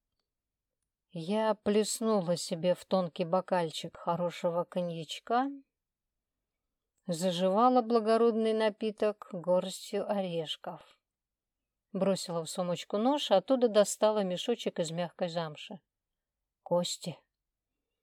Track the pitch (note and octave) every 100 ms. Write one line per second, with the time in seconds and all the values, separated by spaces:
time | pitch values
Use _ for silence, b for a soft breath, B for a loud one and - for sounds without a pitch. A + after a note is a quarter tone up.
0 | _ _ _ _ _ _ _ _ _ _
1 | _ E3+ D#3+ G#3+ A3 G#3 - G#3 G3+ -
2 | A3 G#3 E3+ E3+ - E3+ F3 E3+ - F#3+
3 | F3 - E3 F#3 - F#3 E3 - E3 -
4 | - E3+ F3 - F3+ E3+ E3 F#3 F3 E3
5 | D#3 - - A#3 C#4 C#4 - _ _ _
6 | _ _ _ _ _ _ _ _ _ _
7 | - D#3+ F#3 E3+ F#3 G3 B3 B3+ A3+ A#3+
8 | G#3+ A3+ A#3 A3 A3 A3 A3 G#3 A3 G#3
9 | G#3+ G3+ - F#3 E3+ F3+ F#3 - - G3+
10 | F#3+ G3+ F#3 E3 D3+ - - E3+ - _
11 | _ _ _ _ _ _ _ _ _ F#3+
12 | F#3+ F#3 - E3+ D#3 - F3 F3 - G3+
13 | A#3+ D4 - G3 - C4 A#3+ G#3 G3+ -
14 | G#3+ G#3+ F#3+ F3+ - A#3+ - - D#3+ E3
15 | E3+ - F3+ E3+ D#3+ D#3 - - _ _
16 | _ _ _ _ _ _ - F3 F3 -
17 | F3 - _ _ _ _ _ _ _ _